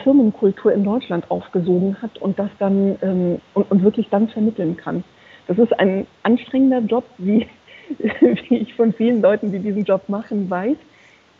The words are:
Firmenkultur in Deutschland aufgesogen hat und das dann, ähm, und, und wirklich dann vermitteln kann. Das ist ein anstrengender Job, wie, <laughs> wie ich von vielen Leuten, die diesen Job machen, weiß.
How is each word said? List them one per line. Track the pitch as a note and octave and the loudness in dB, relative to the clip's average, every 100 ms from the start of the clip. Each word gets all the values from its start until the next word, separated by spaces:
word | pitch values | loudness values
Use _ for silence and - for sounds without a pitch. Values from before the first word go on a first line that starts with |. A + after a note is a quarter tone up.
Firmenkultur | C4 C#4 A3 - G3 G3 G#3+ | 4 4 4 2 0 0 0
in | G3+ | 0
Deutschland | G3+ A#3 - F3 - | 0 -2 -4 -6 -4
aufgesogen | F3+ - F#3+ E3+ F3+ F#3+ G3 | -8 -4 -4 0 0 0 -4
hat | A3+ - | -10 -8
und | G3 G3 | -6 -4
das | G3 - | -6 -4
dann, | G3 G3 G3 - | 0 2 0 -2
ähm, | F#3+ F3+ F3 F3 - | -2 0 -2 -4 -4
und, | - - | -4 2
und | G3 | 2
wirklich | F#3+ A3 G#3 | 2 0 0
dann | G3+ A3 | 0 0
vermitteln | - G#3+ A3 E3 F3 | 0 -2 -2 -4 -4
kann. | - E3+ - _ - - - | -6 -8 -8 _ -20 -14 -4
Das | F3+ | 0
ist | A#3 - | 2 2
ein | F#3+ F#3+ - _ | 2 0 -6 _
anstrengender | G3+ A#3+ - C4 C4+ B3+ | 0 0 0 2 2 2
Job, | G#3+ A#3 - - | 0 -2 -4 -6
wie, | F3+ G#3+ - - _ - | 0 0 -2 -10 _ -20
<laughs> | - D4 | -14 -6
wie | G#3+ - B3 A3 - A#3+ | -4 2 2 2 -2 -2
ich | G#3+ - | -2 -2
von | A3+ | 0
vielen | - A3+ A#3+ | 0 0 2
Leuten, | F#3+ G#3+ G#3 | 2 2 -2
die | F#3+ | -6
diesen | G#3 G3+ G3+ | -4 -4 0
Job | F#3+ - | -2 -2
machen, | G3+ - G#3 F#3+ | -8 -6 -6 -4
weiß. | F3+ G#3 D#4 _ _ _ _ _ | -4 -4 -6 _ _ _ _ _